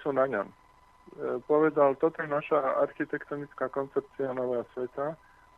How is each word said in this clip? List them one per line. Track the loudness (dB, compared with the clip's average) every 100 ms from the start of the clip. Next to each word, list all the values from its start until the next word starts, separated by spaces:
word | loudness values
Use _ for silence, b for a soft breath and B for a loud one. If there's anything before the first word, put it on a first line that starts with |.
sú | 0
na | 2 2
ňom. | 0 -4
E, | -12 _ _ _ _ -20 -8 -6 -4 2
povedal, | 4 4 6 4 6
toto | 0 0
je | -4
naša | -4 0 0 2 2
architektonická | 0 -2 -6 -6 -6 -10 -10 -6 -4
koncepcia | -4 -4 -4 -4 -6 -4
nového | -2 -2 -2 -4
sveta | -8 -8 -6 -6 -8 b b b